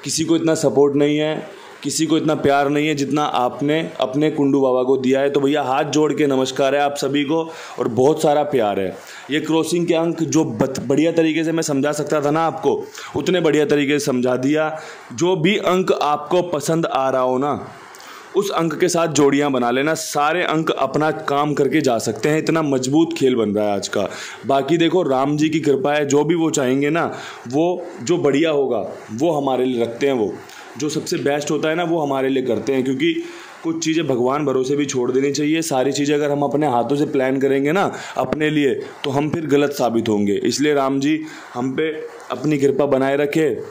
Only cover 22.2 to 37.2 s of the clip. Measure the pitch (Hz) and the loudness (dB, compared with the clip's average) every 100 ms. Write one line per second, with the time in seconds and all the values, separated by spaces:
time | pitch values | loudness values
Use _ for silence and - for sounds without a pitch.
22.2 | 151 156 156 160 151 135 127 147 165 165 | 0 0 0 0 0 0 2 2 2 2
23.2 | 135 123 107 104 104 101 - - 92 - | 2 2 0 0 0 -2 -2 -4 -4 -6
24.2 | - - 110 135 135 165 165 170 156 131 | -14 -12 -2 0 2 2 2 2 2 0
25.2 | 139 147 156 156 143 139 143 147 139 143 | 0 0 0 0 0 0 0 0 2 2
26.2 | 151 170 160 151 127 135 143 160 135 - | 2 2 0 0 0 2 0 0 -2 -6
27.2 | - - 117 135 170 175 - - 120 175 | -14 -16 -4 0 0 -2 -8 -10 -2 2
28.2 | 147 135 160 147 127 113 92 - - 110 | 2 2 2 0 0 -2 -4 -12 -12 -2
29.2 | 165 151 139 127 127 120 117 - 139 131 | 0 0 0 0 0 0 -2 0 0 0
30.2 | 101 82 - - - 117 147 151 - 175 | -2 -4 -16 -20 -18 -8 -4 -4 -4 -4
31.2 | 139 147 143 - 160 160 170 165 143 135 | -2 -2 -2 -2 0 -2 0 0 0 0
32.2 | 135 131 127 107 - 135 127 135 165 165 | 0 0 0 -2 0 0 0 0 0 -2
33.2 | 170 - - - 165 160 156 160 151 123 | -6 -14 -18 -10 -6 -4 -2 -2 0 0
34.2 | 123 143 143 131 131 143 147 131 123 127 | 0 0 0 0 0 -2 0 -2 0 0
35.2 | 139 143 147 160 160 135 131 143 143 147 | 0 0 0 0 0 0 0 0 0 0
36.2 | 147 143 143 139 151 120 117 143 147 139 | 0 0 0 0 2 2 0 0 0 0